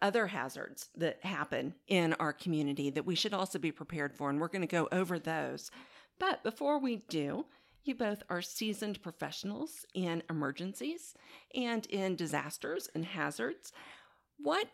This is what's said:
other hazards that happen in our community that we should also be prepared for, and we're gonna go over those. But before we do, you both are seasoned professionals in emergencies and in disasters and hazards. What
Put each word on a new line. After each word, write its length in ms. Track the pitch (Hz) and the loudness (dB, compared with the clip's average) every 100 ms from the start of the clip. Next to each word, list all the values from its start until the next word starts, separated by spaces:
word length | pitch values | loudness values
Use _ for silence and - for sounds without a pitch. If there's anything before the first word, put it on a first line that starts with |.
other 260 | 202 226 196 | 4 4 2
hazards 640 | 190 131 - - - - - | 0 -4 -6 -10 -10 -12 0
that 240 | 165 - 185 | 0 0 -4
happen 500 | 151 - 120 143 - - | -2 0 0 -2 -6 2
in 260 | 190 165 | 4 6
our 180 | - 151 | 4 2
community 580 | - 180 156 143 139 143 | 0 0 2 2 2 0
that 140 | 147 185 | 0 0
we 100 | 165 | 2
should 180 | 208 | 2
also 260 | 196 190 - | 2 0 0
be 120 | 165 | -2
prepared 420 | - 151 160 143 - | -4 -6 -2 -2 0
for, 140 | 143 | 0
and 100 | 143 | 2
we're 80 | 165 | 0
gonna 180 | 190 165 | 0 2
go 200 | 170 - | 2 2
over 280 | 180 180 170 | 2 2 0
those. 500 | 160 160 135 143 - - - - - - | 0 -2 -2 -4 -10 -14 -20 -20 -20 -2
But 260 | 370 - | 0 2
before 360 | 226 220 285 294 | -2 0 2 4
we 180 | 262 220 - | 2 -2 0
do, 360 | 160 143 - - - _ _ | 0 2 0 -4 -12 _ _
you 120 | 277 262 | -4 0
both 280 | 214 208 - | 0 0 -2
are 120 | 175 | -4
seasoned 600 | 180 - 220 202 208 196 | -2 -2 -2 0 -2 -4
professionals 840 | 175 - 151 - 196 220 320 - - | -8 -6 -6 -4 -6 -4 -6 -8 -6
in 300 | 185 175 165 - | 0 2 0 0
emergencies 840 | 156 139 143 185 - 285 339 - - - - - | 0 0 -2 -6 -4 -6 -6 -10 -18 -20 -20 -6
and 320 | 262 240 226 214 | -2 0 0 0
in 280 | 196 190 170 | 0 2 2
disasters 720 | 160 143 147 - - - - 160 | 2 0 -2 -6 -4 -4 -4 -4
and 80 | |
hazards. 720 | 175 190 147 147 240 - - - - - - _ _ - | -4 0 -2 0 -4 -4 -12 -18 -18 -20 -20 _ _ -4
What 300 | 285 359 - | 2 2 0